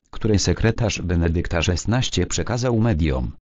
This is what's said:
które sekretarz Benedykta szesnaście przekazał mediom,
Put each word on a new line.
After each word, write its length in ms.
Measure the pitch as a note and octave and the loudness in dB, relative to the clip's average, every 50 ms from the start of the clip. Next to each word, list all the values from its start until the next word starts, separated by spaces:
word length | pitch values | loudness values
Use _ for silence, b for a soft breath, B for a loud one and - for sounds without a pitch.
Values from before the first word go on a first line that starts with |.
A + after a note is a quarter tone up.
| B _ | B _
które 280 | - - - A2 G#2+ F#2+ | -10 -4 0 2 2 2
sekretarz 640 | - - F2 - - A2 A2 - B2 G#2 - - | 2 2 0 2 2 0 2 2 0 -2 -2 -2
Benedykta 600 | - E2+ F2+ E2+ E2 D#2+ D#2+ F2 - - - E2 | -2 0 0 2 2 2 0 0 -2 0 0 0
szesnaście 640 | D#2 - F2+ D#2 - - A2 B2+ - - - - F2 | 0 0 0 -2 0 -2 0 0 0 -2 -2 -2 -2
przekazał 540 | - - - E2 - G#2+ A#2+ A#2+ C3 A#2 A2 | -2 -2 -4 -4 -2 -2 -2 0 0 2 2
mediom, 520 | A2 A#2 G#2+ D2+ D#2+ D2+ C2+ C2 B1 C#2+ C#2+ - _ | 2 2 2 2 2 0 0 0 -2 -4 -8 -12 _